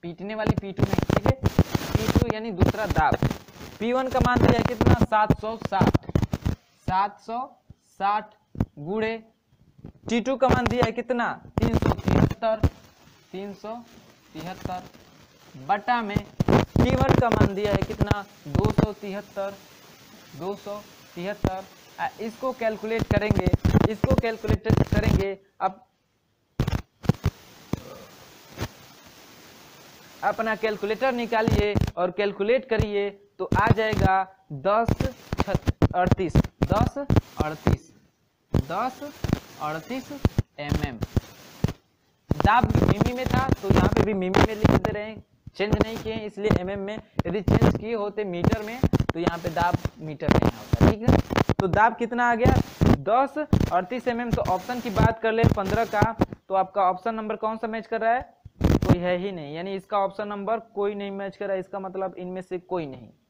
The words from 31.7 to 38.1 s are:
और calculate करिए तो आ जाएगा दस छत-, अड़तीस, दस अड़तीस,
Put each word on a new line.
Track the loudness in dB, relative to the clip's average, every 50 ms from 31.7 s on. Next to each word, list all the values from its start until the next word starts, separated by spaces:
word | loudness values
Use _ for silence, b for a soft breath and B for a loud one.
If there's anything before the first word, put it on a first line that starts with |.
| 0 0 0 -2 -2
और | -2 -4 -2 0
calculate | -2 -2 -2 -2 -2 0 2 2 0 2 -2
करिए | -2 -2 0 -2 -2 -2 -4 -4 -6 -12 _ _ _ _
तो | -6 -2 0
आ | 0 4 4
जाएगा | 4 2 2 0 0 2 2 4 4 2 0 -2 -8 _ _ _ -14 -4 -2
दस | 0 2 2 2 0 0 0 -2 -4 -4 -8 -10 -10 -4 -4
छत-, | -2 -2 -2 -2 -2 -2 0 _ 2 2 2
अड़तीस, | 2 2 2 2 0 0 2 2 2 2 2 _ _ 0
दस | 2 4 4 2 2 0 -6
अड़तीस, | -2 2 2 2 2 0 -6 -4 -4 -4 -4 -2 0 0 0 0 -2 -16 -20 -20 _ _